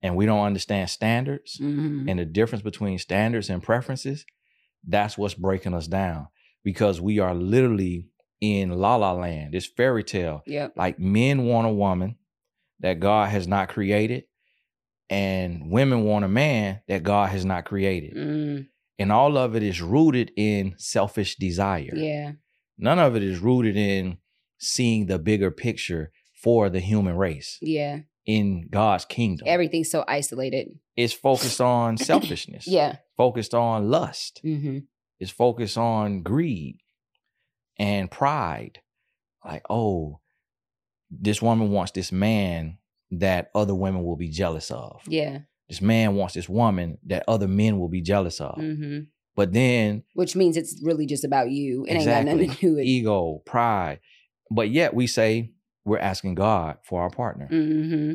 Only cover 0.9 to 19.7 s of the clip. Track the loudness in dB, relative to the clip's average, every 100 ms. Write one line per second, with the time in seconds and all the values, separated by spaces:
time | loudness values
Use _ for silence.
0.9 | -4 0 0 -2 -8 -10 -10 -6 -4 -4
1.9 | -4 -4 -4 -2 0 0 0 -8 -6 -4
2.9 | -4 -2 0 0 0 -4 -6 0 0 0
3.9 | -8 -8 -10 -12 _ _ _ _ _ -2
4.9 | 0 0 -2 -4 -2 -2 -2 -2 -4 -2
5.9 | -2 -2 -4 -10 _ _ _ -8 2 2
6.9 | 2 0 0 0 0 2 4 4 2 0
7.9 | -4 -10 _ _ _ 0 0 0 0 2
8.9 | 4 2 0 -4 -6 -6 -8 -8 0 2
9.9 | 2 -2 -4 -4 -6 -8 -8 -6 -2 -4
10.9 | -2 0 2 4 2 2 2 2 2 0
11.9 | 0 -2 -6 _ _ _ _ _ _ -2
12.9 | 0 4 4 4 0 0 0 0 -2 2
13.9 | 2 2 -2 -8 _ _ _ _ _ _
14.9 | _ _ -2 0 -2 -4 -6 -2 2 4
15.9 | 4 2 2 2 2 2 2 0 -4 -4
16.9 | -4 2 2 2 0 -2 -2 -4 -2 0
17.9 | 0 -6 -8 -6 -4 -4 -6 -10 _ _
18.9 | _ 2 6 6 4 2 0 -2